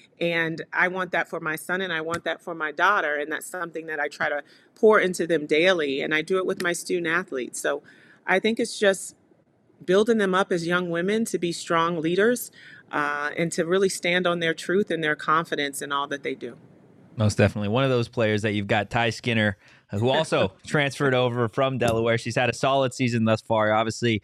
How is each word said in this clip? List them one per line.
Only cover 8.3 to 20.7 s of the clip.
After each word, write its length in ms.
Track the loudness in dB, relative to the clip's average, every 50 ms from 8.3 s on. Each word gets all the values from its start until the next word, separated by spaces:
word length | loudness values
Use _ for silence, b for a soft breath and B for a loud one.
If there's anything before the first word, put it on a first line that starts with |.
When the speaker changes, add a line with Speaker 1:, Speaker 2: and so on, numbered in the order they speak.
| 0 2
Speaker 1:
think 200 | 2 0 0 -2
it's 200 | -2 -4 -2 0
just 360 | 2 2 2 0 -4 -14 -16 _ _ _ _ _ _ _ _ _ _ _ _ -8 -2
building 320 | 2 4 4 4 4 4 2
them 160 | 2 2 2
up 180 | 2 2 2
as 140 | 0 -2 0
young 240 | 0 0 0 0 0
women 340 | -2 -2 0 0 0 0 0
to 120 | -2 -2 -4
be 140 | -4 -4
strong 500 | -6 -6 -2 0 2 2 2 2 0 -2
leaders, 480 | -2 0 0 2 2 2 2 0 -4 -10 B B B B B B B B
uh, 400 | -4 -2 -2 -2 -4 -4 -6 -6 -4 -2
and 140 | -4 -2
to 140 | -2 -2 -2
really 240 | 0 2 2 2 0
stand 360 | 0 -2 -2 0 0 2 2
on 140 | 2 0 0
their 140 | 0 -2 -2
truth 360 | -2 -2 0 0 0 2 0
and 140 | -2 -2 0
their 120 | -2 -2
confidence 640 | -2 0 2 2 2 2 0 -2 -4 -4 -4 -6 -8
in 100 | -6 -4
all 160 | -4 -4 -4 -4
that 160 | -6 -6 -6
they 100 | -8 -8
do. 220 | -8 -10 -14 -14 -16 -20 -20 -20 -20 _ -20 _ -20 -20 -10 -4 0
Speaker 2:
Most 200 | 0 2 2 2
definitely. 300 | 2 2 2 -2 -4 -2
One 160 | 0 0 2
of 60 | 2
those 180 | 2 0 0 -2
players 360 | -2 0 0 2 2 0 0
that 100 | 0 -2
you've 140 | -2 -2 0
got, 220 | 0 0 0 0
Ty 200 | 0 0 0 0
Skinner, 460 | -2 -2 -2 -2 0 2 2 2 0 -2 b b b b b b
who 180 | -4 -2 0 2
also 440 | 2 0 0 0 0 0 0 0 -2 _
Speaker 1:
<laughs> 60 | -8
Speaker 2:
transferred 480 | -2